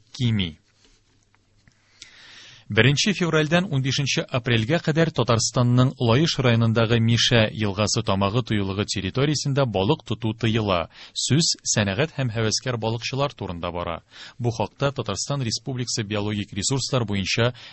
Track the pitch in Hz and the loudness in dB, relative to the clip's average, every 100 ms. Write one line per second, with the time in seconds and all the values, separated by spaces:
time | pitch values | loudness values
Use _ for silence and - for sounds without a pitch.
0 | _ - 120 107 87 78 _ _ _ _ | _ -4 -2 0 -2 -8 _ _ _ _
1 | _ _ _ _ _ _ _ _ _ _ | _ _ _ _ _ _ _ _ _ _
2 | - - - - - - - 107 123 147 | -20 -20 -20 -20 -20 -20 -2 4 4 4
3 | 214 180 170 156 151 175 196 135 131 127 | 0 0 0 2 2 0 0 -2 -2 -2
4 | 139 - - 131 120 117 110 165 - 147 | -2 -2 -2 -4 0 0 2 0 0 2
5 | 160 - 123 113 - 131 123 123 127 - | 0 2 2 2 2 2 4 4 4 2
6 | 120 123 165 - 123 113 113 113 110 117 | 2 4 2 2 2 4 4 4 4 4
7 | 113 117 - 120 107 101 104 95 104 117 | 4 2 4 4 2 0 -2 0 0 0
8 | 110 98 98 117 117 107 98 98 101 98 | 0 0 2 0 0 -2 -2 -2 -4 -4
9 | 92 127 147 143 143 135 131 98 98 156 | -4 -2 0 -2 -2 0 0 2 2 0
10 | - 113 113 110 113 113 104 87 82 - | -4 -4 -4 -2 -2 0 0 0 -2 -10
11 | - - - 139 160 - - 117 98 98 | -14 -8 0 0 0 -4 -2 0 0 0
12 | 160 - 127 113 110 - 131 117 110 117 | -2 -2 -4 -2 -2 -2 -4 -4 -4 -4
13 | - 131 143 - 95 87 87 85 85 82 | -6 -4 -4 -4 -10 -6 -6 -6 -6 -8
14 | - - - - 120 113 101 - 139 - | -12 -20 -20 -6 -4 -2 -6 -2 -4 -4
15 | - 95 - 139 120 120 - 123 120 - | -6 -6 -6 -4 -4 -6 -6 -6 -4 -6
16 | 101 104 104 104 98 98 98 135 - 131 | -4 -4 -2 -4 -6 -4 -2 -2 -2 -2
17 | 107 98 92 - 120 - - | -2 -2 -2 0 0 -2 -14